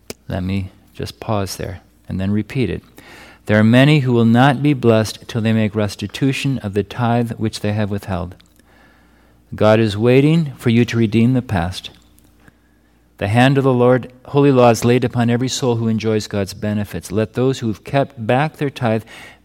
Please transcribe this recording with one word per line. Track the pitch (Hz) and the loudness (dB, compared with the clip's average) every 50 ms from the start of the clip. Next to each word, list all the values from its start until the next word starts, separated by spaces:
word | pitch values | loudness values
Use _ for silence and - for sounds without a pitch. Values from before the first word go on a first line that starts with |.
| _ - - - _ - | _ -20 -20 -18 _ -8
Let | - 98 90 | -8 -6 -4
me | 92 98 98 95 95 - _ _ _ _ | -4 -4 -6 -6 -8 -14 _ _ _ _
just | - 92 - - _ | -12 -12 -12 -12 _
pause | - - 110 101 98 90 - - | -8 -6 -4 -4 -4 -6 -8 -10
there | - - 90 - - _ _ _ _ - | -10 -12 -12 -14 -18 _ _ _ _ -10
and | 92 92 | -8 -6
then | 95 98 | -4 -2
repeat | 104 107 104 - - 135 120 87 | -2 -2 -4 -4 -4 -4 -4 -2
it. | 85 - - - _ - - - - - - - - _ _ - | -4 -8 -12 -16 _ -20 -20 -20 -20 -20 -20 -20 -20 _ _ 2
"There | 107 107 | 2 4
are | 107 | 4
many | 110 120 127 135 147 151 151 | 6 6 6 6 6 4 2
who | 127 127 120 | 2 2 2
will | 117 113 | 2 4
not | 113 113 120 131 143 135 127 139 | 4 4 4 4 4 2 2 0
be | 147 147 | 0 0
blessed | 127 120 117 113 110 107 101 - - - - | 2 2 4 4 4 2 -2 -6 -10 -14 -10
till | - 120 | -6 -4
they | 107 113 110 | -2 0 0
make | 110 110 104 101 | 0 0 0 -2
restitution | 107 104 101 - - 110 101 - - 143 135 135 - - 139 135 117 | -2 -4 -4 -4 -8 -10 -10 -6 -2 -2 -2 -2 -2 -2 -4 -4 -4
of | - 104 98 | -6 -4 -4
the | 104 95 | -4 -4
tithe | - - - 120 117 117 120 120 113 110 | -4 -4 -4 -2 0 0 0 -2 -4 -6
which | - 107 110 - - | -6 -6 -6 -6 -4
they | - 107 104 | -4 -4 -2
have | 107 107 98 | -2 -2 -4
withheld." | 104 98 - - 95 85 85 87 90 - _ _ _ _ _ _ _ _ _ _ _ _ _ _ _ _ _ _ _ _ _ _ - | -4 -6 -6 -6 -6 -6 -6 -8 -12 -16 _ _ _ _ _ _ _ _ _ _ _ _ _ _ _ _ _ _ _ _ _ _ -4
God | 101 107 107 110 110 | 0 4 4 4 4
is | 113 107 98 104 | 4 0 0 0
waiting | 110 120 123 135 139 151 160 170 160 139 120 | 2 4 4 4 4 4 2 0 0 -2 -6
for | - - 123 | -4 -2 0
you | 113 117 120 | 2 2 2
to | - 113 113 | 2 0 0
redeem | 113 107 113 113 113 120 131 | 0 2 2 2 2 2 2
the | 127 | 0
past. | 120 - 101 87 82 90 92 - - - - - _ _ _ _ _ _ _ _ _ - _ _ _ _ _ _ _ _ _ _ _ _ _ - | -2 -2 -2 -4 -2 -4 -6 -10 -14 -18 -20 -20 _ _ _ _ _ _ _ _ _ -20 _ _ _ _ _ _ _ _ _ _ _ _ _ -6
The | 101 101 | -4 0
hand | 107 123 127 135 143 139 | 2 4 4 4 4 2
of | 131 | 2
the | 135 | 2
Lord, | 127 123 120 123 127 127 113 - - - - | 2 4 4 4 4 2 0 -4 -14 -20 -16
holy | - - 143 143 143 | -4 0 2 4 4
law | 135 127 123 120 | 6 6 6 6
is | 113 104 - | 4 4 2
laid | 120 123 127 120 | 2 2 2 0
upon | 120 - 123 120 120 | -2 -2 -2 0 0
every | 120 117 131 127 | 0 0 -2 -4
soul | - - - 123 117 113 | -4 -4 -2 -2 -2 0
who | 117 113 | -2 -2
enjoys | 110 107 104 110 110 107 104 - | -2 -2 -2 -2 -2 -2 -4 -4
God's | - 101 98 92 - | -4 -4 -4 -6 -6
benefits. | - - 107 104 107 101 - - 85 - - 92 | -8 -6 -4 -4 -4 -6 -6 -8 -12 -10 -6 -4
Let | 104 110 - - | -4 -4 -2 -2
those | 117 123 135 131 - | -2 -2 -2 -2 -2
who | 120 113 | -4 -6
have | 101 - - | -6 -8 -8
kept | - 139 139 135 - - - 113 107 | -4 -4 -2 -2 -4 -6 -8 -4 -2
back | 123 131 147 160 - - | 0 0 0 -2 -4 -6
their | 156 139 | -6 -6
tithe | - - 127 113 110 113 - - - - - - - _ | -6 -4 -2 -2 -2 -2 -4 -8 -14 -20 -20 -20 -20 _